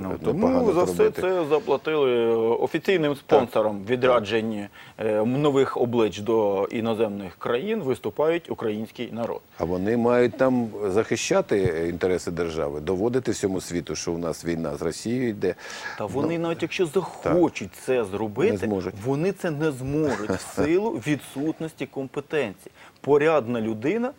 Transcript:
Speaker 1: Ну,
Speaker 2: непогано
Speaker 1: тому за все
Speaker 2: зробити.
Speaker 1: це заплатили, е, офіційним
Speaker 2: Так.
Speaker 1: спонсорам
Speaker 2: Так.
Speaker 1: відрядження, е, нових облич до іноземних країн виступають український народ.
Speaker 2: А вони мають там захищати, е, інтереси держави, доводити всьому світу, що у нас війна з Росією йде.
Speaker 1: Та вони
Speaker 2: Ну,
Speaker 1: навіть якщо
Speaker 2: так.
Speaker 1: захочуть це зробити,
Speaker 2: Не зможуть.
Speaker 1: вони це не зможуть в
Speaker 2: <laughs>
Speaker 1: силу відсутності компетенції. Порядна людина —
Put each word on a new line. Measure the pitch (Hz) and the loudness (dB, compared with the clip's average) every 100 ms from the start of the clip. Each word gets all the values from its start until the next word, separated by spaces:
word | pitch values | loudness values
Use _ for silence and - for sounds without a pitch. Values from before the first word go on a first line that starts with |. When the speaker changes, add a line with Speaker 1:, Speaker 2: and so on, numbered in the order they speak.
Speaker 1:
Ну, | 95 | -8
Speaker 2:
непогано | 78 78 165 233 262 | -4 -2 0 2 4
Speaker 1:
тому | 226 | 2
за | 170 | 2
все | - 180 | 2 2
Speaker 2:
зробити. | 214 - | 2 2
Speaker 1:
це | 180 185 147 | -2 0 2
заплатили, | 151 120 135 156 156 135 | 0 2 -2 0 2 2
е, | 120 117 113 | 4 2 2
офіційним | 113 117 127 165 202 185 147 | 2 2 0 -2 0 2 2
Speaker 2:
Так. | 143 | -2
Speaker 1:
спонсорам | - 143 120 113 107 101 | 4 4 4 2 0 0
Speaker 2:
Так. | 98 | -2
Speaker 1:
відрядження, | 123 127 120 101 113 113 107 101 - - - | 2 4 4 2 0 0 -4 -8 -14 -16 -4
е, | 107 107 117 | 0 2 2
нових | 135 147 135 131 123 | 2 4 4 2 2
облич | 120 117 107 98 | 2 4 2 0
до | 104 113 104 98 101 | 0 2 4 2 0
іноземних | 117 113 110 110 101 92 - | -2 -2 0 0 -2 -10 -8
країн | 120 120 202 226 135 117 | -4 -2 -2 -2 -2 -2
виступають | 107 - 156 170 - | -4 0 0 0 -4
український | 113 113 107 113 - 117 | -6 -4 -4 -6 -8 -8
народ. | 113 110 - - - | -6 -6 -6 -10 -6
Speaker 2:
А | |
вони | 85 90 101 120 | -2 0 0 2
мають | 117 123 123 - | 4 4 4 4
там | 131 127 113 101 104 | 2 2 0 -2 0
захищати, | 98 110 120 - 190 - 104 92 80 | 2 2 0 2 2 2 2 2 0
е, | 85 | -2
інтереси | 87 92 87 95 | 0 0 0 -2
держави, | 82 85 80 73 73 | -2 -2 -2 -2 -2
доводити | 78 92 117 127 120 | -2 0 0 0 -2
всьому | 98 98 92 | -2 0 -2
світу, | - 85 78 78 | -4 -6 -4 -6
що | 87 | -4
у | 85 | -4
нас | 85 - 82 | -4 -4 -4
війна | 82 80 76 | -2 -4 -4
з | |
Росією | 82 - 110 123 123 | -4 -4 -4 -2 -2
йде. | 101 117 - - - - - | -2 -2 -2 -8 -12 -10 -8
Speaker 1:
Та | 104 | -6
вони | 127 151 165 | -2 -2 -2
Speaker 2:
Ну, | |
Speaker 1:
навіть | 170 165 | -4 -4
якщо | 165 - 170 | -4 -2 -2
Speaker 2:
так. | 190 160 - | -2 -4 -4
Speaker 1:
захочуть | - 175 156 - 98 - - | 0 4 2 0 -10 -8 -2
це | 127 101 | 0 0
зробити, | 98 110 113 196 | -2 -4 0 0
Speaker 2:
Не | - | 0
зможуть. | 110 98 87 101 120 | 0 -2 -2 -4 -4
Speaker 1:
вони | 139 185 | -2 -2
це | 190 180 | -2 -4
не | 143 156 | -2 -2
зможуть | 127 131 151 151 104 107 | -2 -4 0 0 -2 -2
в | 95 | -4
Speaker 2:
<laughs> | - - | -4 -2
Speaker 1:
силу | 147 180 220 | 2 2 0
відсутності | 123 147 143 - 135 156 - 160 - 139 | -2 -2 -4 -4 -6 -4 -4 -8 -8 -10
компетенції. | 139 135 147 - 151 113 90 - - - - | -8 -8 -8 -4 -2 -2 -6 -18 -20 -20 -6
Порядна | 135 143 156 156 117 120 | 4 4 6 4 2 -2
людина — | 110 110 139 226 247 | -2 -2 -2 -2 -4